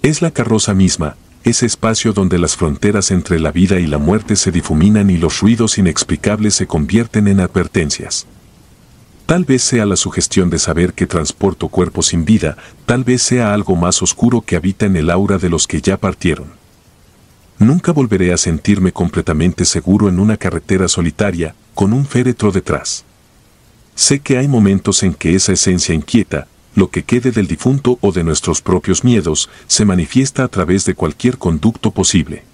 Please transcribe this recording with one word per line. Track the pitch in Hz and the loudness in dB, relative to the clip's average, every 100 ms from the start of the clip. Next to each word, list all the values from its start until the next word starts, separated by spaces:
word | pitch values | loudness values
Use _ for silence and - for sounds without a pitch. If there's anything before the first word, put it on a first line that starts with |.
Es | 139 156 | 0 0
la | 165 | -2
carroza | - 113 110 - 95 | -2 0 0 2 2
misma, | 95 - 76 - _ - | 2 2 -6 -8 _ -4
ese | - 120 117 | -2 0 -2
espacio | - 113 110 117 | 0 -2 0 -2
donde | 101 92 87 | 0 0 2
las | 85 - | 0 -2
fronteras | 82 71 101 104 95 | -2 0 0 0 0
entre | 92 - 85 | -2 0 0
la | 78 | 0
vida | 80 90 95 | 2 2 2
y | 82 | 0
la | 73 | 0
muerte | 73 107 107 104 | 0 0 0 -2
se | - | 0
difuminan | 85 - 78 92 107 101 | -2 -2 2 4 4 2
y | 87 | 2
los | 80 - | 0 2
ruidos | 101 113 110 - | 2 2 0 2
inexplicables | 92 80 - - - 104 107 | 0 0 -4 -2 -2 0 0
se | - 95 | -2 -2
convierten | 82 76 107 117 110 104 | -2 0 0 0 0 2
en | 98 | 2
advertencias. | 90 95 85 - 78 - - - - - - _ - - - - - - - | 2 0 -2 -2 -2 -6 -8 -10 -10 -20 -20 _ -20 -20 -20 -20 -20 -18 -2
Tal | 170 | 0
vez | 160 131 | 2 0
sea | - 120 104 | 2 0 2
la | 92 | 0
sugestión | 98 - - - 90 | -2 -4 -2 0 0
de | 82 | 0
saber | - 80 90 | -2 0 -2
que | - - | -2 -2
transporto | 85 78 - 98 87 - | -2 -4 -2 -2 -2 -6
cuerpos | - 87 - 82 | -2 -2 -2 -2
sin | 87 80 | -2 2
vida, | 110 78 - - - - | 2 2 -6 -16 -18 -2
tal | 123 | -2
vez | 123 127 | 2 0
sea | - 123 113 104 | 0 0 0 0
algo | 98 90 | 0 0
más | 87 90 | 0 0
oscuro | 90 - 117 123 | -2 0 0 0
que | - 87 | -2 -2
habita | 90 98 104 | -2 -2 0
en | 92 | 0
el | 78 | 0
aura | 90 98 98 | 0 0 0
de | 87 | 0
los | 82 - | -2 -2
que | 78 | -4
ya | - 95 | -2 -2
partieron. | 98 - 90 73 71 - _ _ _ _ _ _ _ _ _ _ | -4 -2 -4 -4 -8 -20 _ _ _ _ _ _ _ _ _ _
Nunca | 107 170 - | 4 4 0
volveré | 151 127 98 90 | 0 0 2 2
a | 87 | 0
sentirme | - 80 - 101 92 | 0 -2 0 2 2
completamente | - 87 87 80 78 87 87 90 | 0 -2 -2 -2 0 0 0 -2
seguro | 85 80 101 101 | -2 2 2 4
en | 90 | 2
una | 104 104 | 2 0
carretera | - 85 - 95 90 | -2 -6 -2 0 0
solitaria, | - 82 - 101 85 80 - _ - | 0 -2 -2 -2 -2 -6 -8 _ -2
con | 98 | 0
un | 120 143 | 0 0
féretro | 123 123 120 107 | 0 0 0 0
detrás. | 92 - 71 - - _ _ _ _ _ _ _ _ _ | 0 -2 -6 -4 -12 _ _ _ _ _ _ _ _ _
Sé | - - 143 | -4 0 0
que | - 127 | 0 0
hay | 143 | 2
momentos | 127 101 98 - 98 | 4 4 2 0 0
en | 95 | 0
que | 76 78 92 | -2 0 0
esa | - | 2
esencia | 92 - 90 - | 0 0 0 0
inquieta, | 80 73 120 - 73 69 _ _ | -4 0 0 0 -6 -8 _ _
lo | - 98 | 0 0
que | - | -2
quede | - 120 123 | -2 0 0
del | 113 98 | -2 -2
difunto | 107 123 139 131 123 | -2 0 0 0 0
o | 101 | 0
de | 90 | 0
nuestros | 82 78 - 78 | -2 -2 -2 -4
propios | - 90 - 90 | 0 -2 0 0
miedos, | 127 117 82 78 - - - | 2 2 0 -4 -6 -12 -4
se | - 107 | 0 2
manifiesta | 90 82 131 135 - | 2 0 0 0 -2
a | 131 | -4
través | - 82 95 95 | -2 0 0 0
de | 90 | -2
cualquier | 85 - 120 117 | -4 -2 -4 -2
conducto | 92 80 90 117 - | -2 0 0 0 -4
posible. | - 95 92 73 76 - | -2 0 0 -2 -8 -16